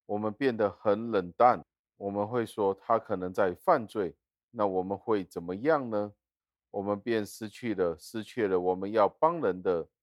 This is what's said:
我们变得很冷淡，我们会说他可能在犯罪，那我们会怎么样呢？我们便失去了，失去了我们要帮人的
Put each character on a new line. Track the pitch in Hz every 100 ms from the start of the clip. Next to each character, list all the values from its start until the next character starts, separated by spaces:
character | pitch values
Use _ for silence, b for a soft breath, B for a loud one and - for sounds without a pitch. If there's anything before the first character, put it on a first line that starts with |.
| -
我 | 104
们 | 107
变 | 104 135 113
得 | 101
很 | - 110 101 117
冷 | 107 90 -
淡， | 120 98 - _ _ _
我 | 101
们 | 101 104
会 | 123 113
说 | - 98
他 | 98 - 113
可 | - 95
能 | 90
在 | 92 95
犯 | 87 - 156 107
罪， | 113 87 - _ _ _
那 | 117 104
我 | 92
们 | 92 98
会 | - 107
怎 | 87 90
么 | 87 95
样 | 139 156 123
呢？ | 107 104 - _ _ _ _ _
我 | 104
们 | 98 104
便 | 120 113 101
失 | - 110
去 | - 120
了， | 95 90 80
失 | - 113
去 | 107 - 101
了 | 92
我 | 90 92
们 | 98
要 | 110 -
帮 | - 156 170
人 | 117 90
的 | 92 85 78 _